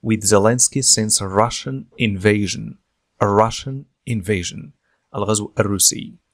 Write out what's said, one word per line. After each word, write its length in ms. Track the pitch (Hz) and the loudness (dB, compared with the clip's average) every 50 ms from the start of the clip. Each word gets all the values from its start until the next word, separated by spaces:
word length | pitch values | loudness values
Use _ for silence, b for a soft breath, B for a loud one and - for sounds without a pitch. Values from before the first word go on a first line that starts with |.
| - | 0
With 180 | 110 110 107 101 | -2 -2 0 2
Zelensky 560 | - 107 101 98 110 120 127 - - - 135 | 2 4 4 4 4 4 2 0 0 0 -2
since 400 | 131 - - - 110 107 107 - | 0 0 0 0 0 0 -2 -2
Russian 640 | 101 95 95 98 110 117 - - - - 135 135 - _ _ - | -2 0 2 2 2 2 0 -6 -8 -8 -8 -10 -10 _ _ -2
invasion. 760 | 123 110 101 95 90 107 104 104 104 92 - - - 110 92 _ _ _ _ _ _ _ _ _ 120 | -2 -2 -2 2 2 2 2 4 0 -4 -4 -8 -10 -12 -14 _ _ _ _ _ _ _ _ _ 0
Russian 640 | 104 101 104 110 113 110 - - 135 135 135 139 _ _ _ _ - | 2 4 4 4 4 2 -6 -10 -10 -10 -10 -12 _ _ _ _ -6
invasion، 600 | 120 110 90 98 107 95 85 - - 78 78 76 _ _ _ _ _ _ _ _ - | -6 -4 -2 -2 -2 -2 -2 -6 -10 -12 -16 -18 _ _ _ _ _ _ _ _ -6
الغزو 380 | - 101 98 107 104 104 - _ - | -6 -2 0 0 -2 -2 -6 _ -2
الروسي. 680 | 107 98 101 95 - - - - - - - _ _ _ | 0 0 0 2 2 2 0 0 -10 -14 -16 _ _ _